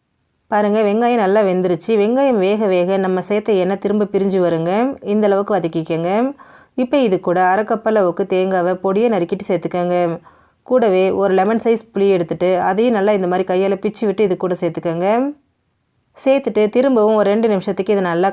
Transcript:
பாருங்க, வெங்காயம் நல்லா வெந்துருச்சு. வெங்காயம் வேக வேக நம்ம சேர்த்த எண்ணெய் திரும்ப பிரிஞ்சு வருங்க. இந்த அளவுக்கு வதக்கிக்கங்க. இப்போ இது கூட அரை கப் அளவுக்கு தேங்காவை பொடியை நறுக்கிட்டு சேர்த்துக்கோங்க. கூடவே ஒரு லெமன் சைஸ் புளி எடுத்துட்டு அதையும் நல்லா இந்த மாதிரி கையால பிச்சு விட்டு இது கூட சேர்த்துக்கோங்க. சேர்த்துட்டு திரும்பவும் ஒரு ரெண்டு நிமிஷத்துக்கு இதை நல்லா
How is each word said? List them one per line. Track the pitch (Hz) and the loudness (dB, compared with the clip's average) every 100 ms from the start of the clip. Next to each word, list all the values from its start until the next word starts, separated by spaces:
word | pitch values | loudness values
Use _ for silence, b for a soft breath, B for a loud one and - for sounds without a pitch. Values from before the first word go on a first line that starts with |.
| _ _ _ _ - | _ _ _ _ -4
பாருங்க, | 208 208 214 208 | 0 0 2 2
வெங்காயம் | 220 240 240 | 2 0 0
நல்லா | 190 208 196 | 2 2 2
வெந்துருச்சு. | 180 185 165 - 220 | 0 0 -2 0 0
வெங்காயம் | 208 254 277 220 190 | 2 2 2 2 0
வேக | 208 208 | 0 0
வேக | 180 175 196 | 2 2 0
நம்ம | 190 185 180 | 0 -2 -2
சேர்த்த | 208 214 196 | -4 0 0
எண்ணெய் | 180 190 | 0 -2
திரும்ப | 196 208 202 | -2 -2 0
பிரிஞ்சு | 196 196 190 175 | 0 0 0 0
வருங்க. | 165 165 208 262 269 196 | 0 0 0 -2 -4 -4
இந்த | 214 208 | 0 2
அளவுக்கு | 196 202 196 | 0 0 -2
வதக்கிக்கங்க. | 165 165 160 165 170 208 262 277 B B B - | -2 -4 -4 -2 -2 -2 -2 -6 B B B -6
இப்போ | 247 285 233 | -2 0 2
இது | 185 185 | 0 0
கூட | 175 185 | 0 2
அரை | 196 214 | 2 0
கப் | 220 226 | -2 0
அளவுக்கு | 214 180 175 190 | 0 0 -2 -2
தேங்காவை | 185 190 185 175 185 190 | 0 0 0 -2 -2 -2
பொடியை | 196 233 | 0 0
நறுக்கிட்டு | 196 170 196 - | 0 -2 -6 -4
சேர்த்துக்கோங்க. | 175 165 180 175 175 175 165 b b b b - | -4 -2 -4 -2 0 -2 -4 b b b b -2
கூடவே | 208 220 185 190 190 | 0 2 2 2 0
ஒரு | 196 185 | 0 2
லெமன் | 196 226 233 | 2 0 0
சைஸ் | 226 - | -2 -2
புளி | 202 196 185 | -2 2 2
எடுத்துட்டு | 165 165 180 180 180 | 0 -2 0 0 0
அதையும் | 190 247 214 | 0 2 2
நல்லா | 202 208 | 2 0
இந்த | 180 | 0
மாதிரி | 185 185 | -2 0
கையால | 185 196 190 208 | 0 0 -2 -4
பிச்சு | - 214 | -4 -4
விட்டு | 190 208 | 0 0
இது | 175 185 | 0 -2
கூட | 175 | -2
சேர்த்துக்கோங்க. | 170 165 170 170 190 233 277 294 _ _ _ _ _ _ _ - | -4 -4 -4 -2 0 0 -2 -6 _ _ _ _ _ _ _ -6
சேர்த்துட்டு | 269 277 262 214 214 | 0 0 0 0 0
திரும்பவும் | 247 269 240 214 214 | 2 2 2 4 2
ஒரு | 196 | 2
ரெண்டு | 214 226 | 2 2
நிமிஷத்துக்கு | 190 202 190 190 | 0 -2 -4 -2
இதை | 202 180 | 0 0
நல்லா | 170 190 | 0 0